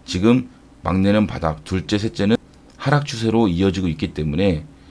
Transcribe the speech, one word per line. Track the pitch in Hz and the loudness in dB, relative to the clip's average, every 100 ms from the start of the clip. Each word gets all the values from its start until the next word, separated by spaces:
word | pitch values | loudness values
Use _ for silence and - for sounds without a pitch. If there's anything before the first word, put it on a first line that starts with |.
| - | -8
지금 | 92 104 127 127 - - - | 0 4 2 0 -14 -20 -10
막내는 | 87 92 95 107 101 | -2 0 2 2 0
바닥, | - 82 76 | -2 -4 -4
둘째, | - 92 - 104 | -4 -6 -2 -2
셋째는 | 107 - 101 117 - - - - | -2 -2 0 0 -2 -20 -20 -6
하락 | 139 143 143 | 0 0 0
추세로 | 117 113 110 110 | -4 0 2 2
이어지고 | 85 98 92 92 | 2 0 0 -4
있기 | 78 87 | -4 -6
때문에 | - 78 76 98 78 76 - - | -4 -4 0 0 0 -6 -20 -20